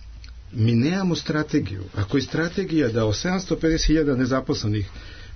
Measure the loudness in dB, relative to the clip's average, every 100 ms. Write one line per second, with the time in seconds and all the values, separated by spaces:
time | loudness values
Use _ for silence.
0 | -16 -18 -16 -18 -10 0 4 4 4 2
1 | 0 0 -2 -2 0 0 0 -6 -8 -4
2 | 0 0 0 -2 -2 -2 0 2 2 2
3 | 2 0 0 -2 0 0 2 4 4 4
4 | 4 2 2 0 0 -2 0 -2 -4 -8
5 | -16 -16 -16